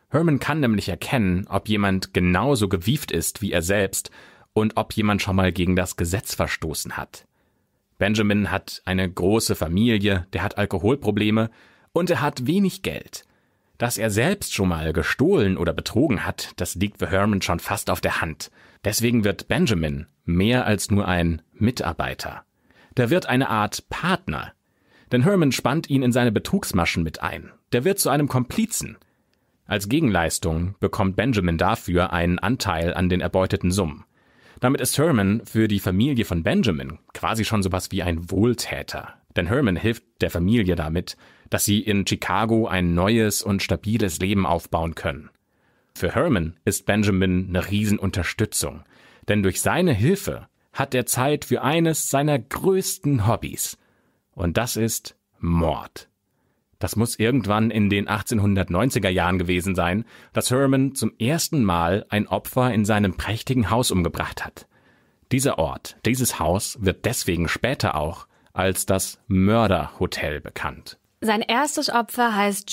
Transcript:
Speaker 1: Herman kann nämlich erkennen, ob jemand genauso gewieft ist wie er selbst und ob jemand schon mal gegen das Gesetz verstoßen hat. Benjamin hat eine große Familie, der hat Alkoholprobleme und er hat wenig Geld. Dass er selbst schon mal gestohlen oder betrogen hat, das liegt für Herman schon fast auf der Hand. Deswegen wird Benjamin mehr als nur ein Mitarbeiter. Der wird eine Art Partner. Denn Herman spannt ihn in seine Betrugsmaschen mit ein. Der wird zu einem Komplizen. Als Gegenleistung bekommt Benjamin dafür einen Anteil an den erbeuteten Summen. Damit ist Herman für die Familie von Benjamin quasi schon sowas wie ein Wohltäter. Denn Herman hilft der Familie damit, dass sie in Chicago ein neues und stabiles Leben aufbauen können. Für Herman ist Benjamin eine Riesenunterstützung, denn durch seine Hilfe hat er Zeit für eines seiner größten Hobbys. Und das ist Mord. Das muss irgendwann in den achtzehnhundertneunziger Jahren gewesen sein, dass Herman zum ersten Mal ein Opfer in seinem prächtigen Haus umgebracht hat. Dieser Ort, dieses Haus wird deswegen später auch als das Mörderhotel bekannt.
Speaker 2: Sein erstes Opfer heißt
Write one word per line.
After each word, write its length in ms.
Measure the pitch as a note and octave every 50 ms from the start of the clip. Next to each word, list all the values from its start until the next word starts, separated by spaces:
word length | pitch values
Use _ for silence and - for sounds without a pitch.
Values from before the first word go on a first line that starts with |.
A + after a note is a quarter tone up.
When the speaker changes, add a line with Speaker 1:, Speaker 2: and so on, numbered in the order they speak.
| _ -
Speaker 1:
Herman 280 | - D3+ F3 E3 C#3+ A#2+
kann 200 | - - D3 D#3+
nämlich 300 | C#3 A#2 G#2+ G2 - G2
erkennen, 580 | E2+ - - - C#3 B2 G2+ F#2 F2+ F2+ G#2 -
ob 180 | - G2 -
jemand 460 | - G#2+ G#2 G2+ G2 F#2+ F#2+ - - -
genauso 560 | F#2 F2+ F2+ F2+ F2+ A#2 C#3+ C#3+ G#2 G#2 F#2
gewieft 420 | F#2+ E2+ E2+ A2+ D3+ - - -
ist 300 | - E2 - - - -
wie 100 | G2+ -
er 120 | D#2 F2 E2
selbst 480 | F2+ G2 G#2 G2 F#2+ - - - - - - - - - - - _ -
und 240 | G#2+ G#2+ G#2+ -
ob 160 | A2+ A2 - -
jemand 300 | A2 G#2+ G#2 G#2 F#2+ -
schon 120 | F#2+ F#2
mal 160 | F#2+ F#2 F#2
gegen 240 | F2 F#2 F2 F#2 F2+
das 220 | F#2 - - -
Gesetz 380 | - F2+ E2+ F2+ - - - -
verstoßen 600 | - F2 - - - E2 D#2 D2 - - C#2 -
hat. 300 | D#2+ D2+ - - - _ _ _ _ _ _ _ _ _ _ _ _ _ _ _
Benjamin 540 | - G2 G#2+ G#2+ A2 G#2+ G2+ G2+ G#2 G2 F2
hat 320 | F#2 G2 - - - - -
eine 240 | F#2 F#2 F#2 F#2+ F2
große 460 | F2+ - F2 F#2+ G#2+ A2+ - - F#2+
Familie, 720 | - F2 D#2+ E2+ G2 A#2 A#2+ A2+ G2+ G2+ G#2 G2 F2+ F2+ - -
der 100 | F2+ F#2
hat 160 | - - G2+
Alkoholprobleme 880 | G#2 - G2+ E2 F2+ G#2+ C#3 C#3 - G#2 G2+ G#2 G#2 G#2+ A2 A2 A2+ A#2 _ _ - _ _ _ _ _ -
und 180 | E3 F3+ F3
er 100 | E3 B2
hat 240 | D3 C#3+ - B2+ B2
wenig 380 | C3+ F3 G3+ G3 F#3 - - -
Geld. 400 | E2 C#2 - - - - - - _ _ _ _ _ _ _ _ _ _ -
Dass 180 | A#2+ B2 -
er 120 | G2+ A2 A2+
selbst 440 | F#2+ A2 B2 F3 G3+ - - - -
schon 160 | - G2 F#2
mal 240 | E2+ D#2+ D#2+ D#2+ D#2
gestohlen 640 | F2 D#2+ - - - C3 F#3 G#3 - G#2+ F#2+ F#2
oder 160 | C2+ E2+ E2+ D#2
betrogen 520 | - - - - A2+ D3+ D#3 G#2 - -
hat, 260 | F#2 - - - - -
das 200 | - - - -
liegt 240 | F2 G2+ G#2 - -
für 100 | F#2 D#2+
Herman 320 | F#2+ F#2+ G2+ A2 G#2 F#2
schon 180 | - - F2 E2+
fast 300 | - - G2+ - - G2
auf 100 | F2 -
der 220 | - F#2 - -
Hand. 280 | F2 D#2+ D2+ - - - _ - - - _ _ -
Deswegen 400 | G2+ G2+ - A2+ A#2+ A#2+ A#2 G2+
wird 240 | G2+ F#2 - - -
Benjamin 560 | A2 B2 A#2+ A2+ G#2 E2 D#2+ D#2 C#2+ C#2+ - _ _ _ -
mehr 420 | F2+ E2+ F2 G2 A2+ B2 B2+ -
als 260 | G2+ G#2+ G2 - -
nur 160 | G2 G2+ F#2
ein 340 | F2+ F2+ F2 E2+ E2+ D#2+ D#2 _ _
Mitarbeiter. 920 | _ - G2+ A#2+ - - - E2+ - - C2+ C2 C2 - - - - - _ _ _ _ _ _ _ _ _ _ -
Der 140 | - B2 A#2
wird 160 | E3 F#3 -
eine 240 | - B2 B2+ C3+ -
Art 400 | A2+ G#2+ G#2 G#2 - - - -
Partner. 640 | - - - F3+ F#3 - - - D#2 - - - _ _ _ _ _ _ _ _ _ _ _ -
Denn 120 | B2+ B2 B2+
Herman 280 | G3 G#3 F#3 D#3 C3+
spannt 380 | A#2 - - A#2+ C#3 E3 - -
ihn 140 | C#3 C3+ C3
in 100 | B2 A2+
seine 180 | B2+ B2 A#2+
Betrugsmaschen 720 | G2+ G2+ - - - G2+ - - - F2+ E2 - - F2 E2
mit 180 | D#2 - -
ein. 300 | C#2+ F2+ - E2 - - - _ _ - -
Der 100 | A#2+ C3+
wird 160 | F#3 F#3+ -
zu 100 | - D3
einem 200 | C3+ D3+ D3 C3+
Komplizen. 680 | - B2+ A#2+ - - A3 A3+ - - - - - G#2+ - _ _ _ _ _ _ _ _ _ _ _ _ _
Als 240 | - G#2 G#2 G2 G2
Gegenleistung 840 | C3 E3 D#3+ A2+ F#2+ E2+ E2 D#2 - - - E2+ D#2+ E2 F2 F#2+ G2 -
bekommt 380 | G2+ G2 - - G2 F#2+ F2+
Benjamin 400 | - G#2+ C3+ A#2 G#2 F2 F2+ E2
dafür 560 | D#2 F2+ G2 A2+ - - - F2 F2 F2+ - -
einen 260 | E2+ E2+ F2 F2+ -
Anteil 540 | - E2+ E2+ - - G2+ E2+ D#2+ E2+ F2 -
an 160 | - F#2 F2+
den 100 | F2+ F2+
erbeuteten 520 | D2+ F2+ - F#2 F#2 - G2+ - - F2+
Summen. 340 | F#2 G2+ F2+ D2+ C#2+ - - _ _ _ _ _ _ _ _ - - -
Damit 180 | - B2+ C#3 -
ist 180 | - - -
Herman 440 | - D3 F3 C#3 G#2+ G2 F#2+ G#2 A#2 -
für 240 | - - A2 A2
die 120 | G#2 G#2 F#2+
Familie 440 | - G2+ F2+ F#2+ A#2+ D3+ C#3 A2+ G2
von 200 | - F2+ E2 D#2+
Benjamin 560 | G#2 D3+ G#3 D#3 G#2+ D#2+ C#2 C2+ C2+ - - _ _ -
quasi 300 | - - E2+ A2 A2+ G#2
schon 200 | - A2+ G#2 F#2+
sowas 280 | F2+ F#2 F#2 - -
wie 120 | F#2+ F#2+ D#2+
ein 280 | F2+ E2+ E2 F2 F2
Wohltäter. 840 | F#2+ F#2+ G#2+ B2 A2+ - - - - C#2 D2+ - - D2 - - - _ _ _ -
Denn 120 | F#2 F2
Herman 280 | E2 A#2 D3 B2+ G2+ F2
hilft 280 | D#2+ F2+ A2+ A#2 - _ _ _ -
der 80 | F#2 E2
Familie 460 | - E2+ F2 G2 A#2 A#2+ F#2+ F#2 E2+
damit, 420 | D#2+ D#2 D#2+ D#2+ F2+ - - - _ - - - _ _ -
dass 160 | - G2+ -
sie 140 | G#2 G#2 G#2+
in 260 | - G#2+ G2+ G2+ F#2
Chicago 640 | - G#2 - - - F2+ G2+ A2+ A2 A2+ A2+ A2
ein 260 | F2+ F2+ F#2 F2+ F2 E2+
neues 480 | F2 F#2 G#2 A#2 A#2 A2 G#2 - -
und 220 | - G2+ G2 F#2+ -
stabiles 560 | - F#2 - - G2+ A2+ A2+ G#2+ F2+ - -
Leben 260 | F2+ G2 G#2 G2 F#2
aufbauen 480 | C#2+ E2+ E2 - - - E2+ E2 E2 D2+
können. 340 | - - E2+ C#2 D2 - - _ _ _ _ _ _ _ _ _ _ _ _ -
Für 200 | - F#2 E2 -
Herman 440 | A#2 D#3 F3 B2 F2+ D#2 E2 - _ -
ist 200 | G#2+ F#2+ - -
Benjamin 640 | - G2+ G#2+ G#2 G#2 G2 F#2 F#2+ F#2 F2+ F2+ F#2 F#2
eine 200 | F2 F2+ F2 F2+
Riesenunterstützung, 1120 | G#2 G#2 G#2+ G#2 G#2 - G2 F#2 - G2+ E2 - - - A2 - - - - D2 - - - _ _ _ - - - _ - -
denn 140 | G#2 G#2 G2
durch 180 | F#2 - -
seine 320 | - G2 A2+ D#3+ F#3 F3 B2
Hilfe 540 | F#2+ A2 D#3+ G3 G3 - - C2+ - - _ _ _ _ _ -
hat 200 | - C#3 - -
er 120 | B2+ A#2
Zeit 400 | - - B2 C3 D3 D3+ C#3 -
für 160 | - B2 A2
eines 480 | - C3 D#3+ E3+ E3 E3 D#3 - - -
seiner 280 | - C#3 D3 D3+ D3
größten 880 | B2 G#2+ - - - - G3 F#3+ F#3+ F#3 - - - - C#3+ C#3 A2+ F#2+
Hobbys. 500 | A#2 G#2+ - - - - - - - - _ _ _ _ _ _ _ _ _ _ _ -
Und 240 | - F#2+ F2 D#2+
das 180 | A2 A#2+ A#2 -
ist 400 | A2 A2+ A2 - - - - _ _ _ _ _ -
Mord. 720 | - E2+ E2+ E2+ D#2+ D#2+ D2 - - - - - - _ _ _ _ _ _ _ _ _ _ _ _ _ _ -
Das 180 | - F2+ -
muss 200 | G#2 A#2 A#2 -
irgendwann 540 | - G#2+ A2+ C3+ C3 F#2+ G2 G#2 A2 A2+ A#2
in 180 | G#2+ A2 G2+ G2
den 200 | G2+ G2+ - -
achtzehnhundertneunziger 1000 | G#2 G#2+ - - B2 G#2 G2+ G2+ G2 F#2+ F2+ - F2 F#2 A#2+ C#3 - A2+ F#2+ F#2+
Jahren 300 | F2+ F#2 E2+ F2+ F#2 F#2
gewesen 360 | F2 F2+ F2+ F2 E2+ G2 F2+
sein, 280 | F2+ E2+ F2 F#2 A2 - - - - - - -
dass 180 | A2+ - -
Herman 440 | B2 C3+ C#3 C3+ C3+ C3 C3+ C3+ C3+
zum 180 | - A#2 G#2+ -
ersten 460 | - A2 B2+ D#3+ D#3+ - - E3 C#3+ A2
Mal 420 | F#2+ E2+ E2+ E2+ E2+ F#2+ G#2+ - -
ein 180 | G#2+ G#2+ G2+
Opfer 460 | - F#2 G#2 - - - C3 B2 B2 G#2
in 100 | A2+ G#2
seinem 320 | G2+ G#2+ G#2 G#2 F#2+ -
prächtigen 540 | - - - G#2+ - - - B2+ B2+ A2 F2
Haus 220 | A2+ B2 B2+ -
umgebracht 520 | F#2 F#2 E2 E2 - - - - - - -
hat. 240 | - - - - _ _ _ _ _ _ _ _ _ _ _ _ -
Dieser 280 | B2 C3+ C3 - - -
Ort, 360 | D#2+ C2+ C2 - - - - _ -
dieses 340 | A2 C3 B2+ B2 - - -
Haus 380 | - D#2+ F2+ G2 - - - B2+
wird 240 | F#2+ G#2+ G#2+ - -
deswegen 420 | G#2 - - - G2+ E2+ E2 E2+
später 480 | D#2 - - - A#2+ C#3+ - - E2+ -
auch 320 | D2+ D2+ D#2+ F2 - - _ _ _ _ _
als 340 | - F#2+ F#2 F#2+ F#2 - -
das 340 | - F#2+ F#2+ - - - _ _
Mörderhotel 1120 | - G2 F#2 F#2+ G2+ A2+ A#2 A2+ G2 F2+ D#2 C#2+ - - - F#2 E2 - - - D2+ D2 D2
bekannt. 560 | - - - - - C#2+ C#2 - - - - _ _ _ _ -
Speaker 2:
Sein 200 | - A3 G#3+ G#3+
erstes 480 | - - A3+ B3 D4 D4 - D#4 C4+ -
Opfer 460 | - A#3+ A3+ - - B3 A#3+ A#3 G#3
heißt 340 | G3 G3+ G3+ G3 G3+ - -